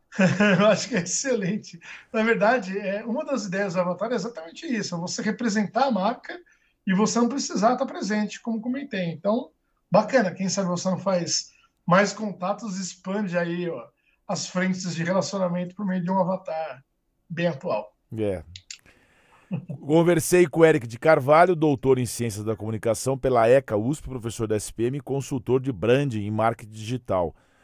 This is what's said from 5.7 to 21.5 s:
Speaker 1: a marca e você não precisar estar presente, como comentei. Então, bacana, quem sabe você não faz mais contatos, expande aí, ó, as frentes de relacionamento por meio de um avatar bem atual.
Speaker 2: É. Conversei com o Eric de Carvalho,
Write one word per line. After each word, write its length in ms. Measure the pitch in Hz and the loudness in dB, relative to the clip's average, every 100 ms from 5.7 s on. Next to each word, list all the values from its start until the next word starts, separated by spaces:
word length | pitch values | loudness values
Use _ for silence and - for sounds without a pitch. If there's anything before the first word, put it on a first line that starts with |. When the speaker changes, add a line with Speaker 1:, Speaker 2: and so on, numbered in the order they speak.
| 226 277 | 0 0
Speaker 1:
a 60 | |
marca 480 | 196 202 254 - 359 - _ _ _ - | 0 -2 -4 -10 -16 -18 _ _ _ -2
e 100 | 185 | 2
você 240 | 214 233 | 2 2
não 100 | 233 | 0
precisar 440 | 277 - 269 220 | 0 -4 2 2
estar 120 | 254 269 | 2 -4
presente, 560 | 349 202 214 214 - | -6 -4 -2 -4 -6
como 200 | 240 226 | -6 -6
comentei. 500 | 240 269 285 196 170 | -4 -6 -6 -4 -4
Então, 400 | 143 202 233 - _ _ _ - | -4 -2 -2 -4 _ _ _ 0
bacana, 420 | 190 214 262 185 | 2 4 2 2
quem 180 | - 190 | -2 -4
sabe 200 | 196 180 | -2 -2
você 200 | 175 185 | -2 -2
não 80 | 180 | -2
faz 540 | 196 180 151 - - _ _ _ - | 0 -2 0 -4 -6 _ _ _ 2
mais 260 | 185 202 | 4 4
contatos, 680 | - 214 175 180 202 226 185 | 0 -8 -6 -6 -6 -8 -8
expande 580 | 180 - 185 202 196 175 | -10 -10 -6 -4 -2 -2
aí, 320 | 170 175 170 | -2 -4 -4
ó, 160 | - - _ _ _ - | -6 -12 _ _ _ -8
as 200 | - - | -8 -4
frentes 480 | 180 190 180 180 156 | -2 -2 -2 -4 -4
de 80 | |
relacionamento 720 | 170 190 175 196 180 175 180 - | -2 0 -2 -2 -2 -2 -6 -6
por 100 | 202 | -4
meio 180 | 185 | -4
de 60 | 175 | -2
um 80 | 190 | 0
avatar 680 | 175 185 - 160 156 131 _ _ _ _ - | 0 -2 -6 -8 -8 -12 _ _ _ _ -12
bem 180 | 165 170 | -2 -2
atual. 480 | 135 180 107 - _ - 110 | -2 -4 -4 -6 _ -12 -4
Speaker 2:
É. 260 | 104 90 82 90 - - _ _ _ _ _ _ - 160 - 143 | -2 -4 -8 -20 -20 -20 _ _ _ _ _ _ -10 -10 -8 -10
Conversei 680 | 139 165 170 170 - 180 160 | 2 4 6 4 4 4 4
com 140 | 156 | 6
o 40 | 160 | 6
Eric 220 | 151 117 | 6 0
de 100 | 120 | 0
Carvalho, 580 | 156 156 131 156 180 | 4 6 8 6 6